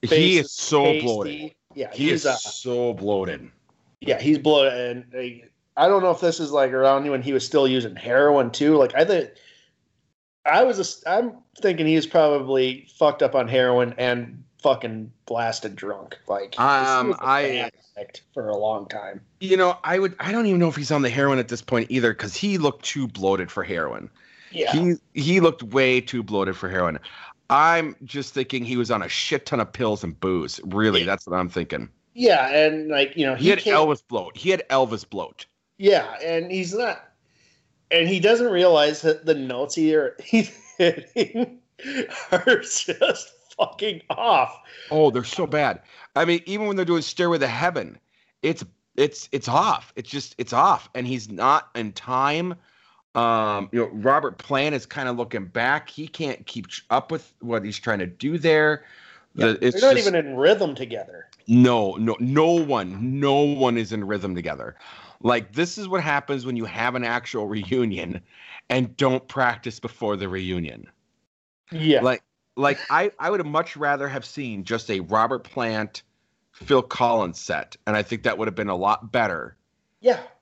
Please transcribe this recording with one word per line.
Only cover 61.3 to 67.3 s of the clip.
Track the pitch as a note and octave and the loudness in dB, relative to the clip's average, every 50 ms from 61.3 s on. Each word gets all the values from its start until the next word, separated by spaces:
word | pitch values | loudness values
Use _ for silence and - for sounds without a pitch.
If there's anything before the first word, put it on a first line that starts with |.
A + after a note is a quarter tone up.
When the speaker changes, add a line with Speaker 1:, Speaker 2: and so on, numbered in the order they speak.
| _ _ _ - | _ _ _ 4
Speaker 2:
No, | A2+ B2 B2 B2 B2 A#2 G#2+ F#2+ F#2+ | 6 8 8 8 6 4 2 0 -2
no, | - A2 A2+ A2 - | -2 -2 -2 -2 -2
no | A#2+ B2+ C3+ D3 D#3 E3 E3+ | -2 0 4 4 4 6 4
one, | E3+ D#3+ C#3+ C#3 A2+ F#2+ F2+ F#2 G2 A2+ B2+ C3 C#3 | 2 2 0 -2 -2 -2 -4 -6 -6 -6 -4 -2 0
no | C#3+ C#3 C#3 C#3+ | 2 2 4 4
one | D3 D3 C#3+ C3+ C3 B2 A#2+ | 4 2 2 2 2 2 2
is | A#2 A2 F#2+ A2 | 0 -2 -4 -6
in | A2 G2+ | -8 -4
rhythm | F#2+ G#2+ G2+ F2+ G2 F#2 | -4 -4 -4 -4 -4 -6
together. | F2 E2+ D#2+ D2 C2+ A#1 A1 - _ - - - - - - - _ - | -4 -6 -8 -8 -8 -10 -14 -14 _ -20 -20 -20 -20 -20 -20 -20 _ 0
Like, | A2+ A#2+ A#2+ A2 F#2+ G2+ | 0 0 0 -2 -6 -4
this | C3+ E3+ F3 - G#3+ | -4 -4 -4 -4 -10
is | G#3 F#3 | -8 -4
what | F#3 F#3 D#3 | -4 -4 -2
happens | D#3 D3 C#3+ C#3 - C#3+ C3+ A#2+ | -2 -2 -2 -2 -4 -8 -6 -6
when | C3 B2 | -8 -6
you | A#2 A2+ | -6 -8
have | G#2+ - A2 A2+ B2 B2 | -8 -6 -4 -4 -2 -2
an | B2+ B2 | -2 -4
actual | A#2 A#2+ A#2+ A#2 - | -4 -4 -4 -6 -6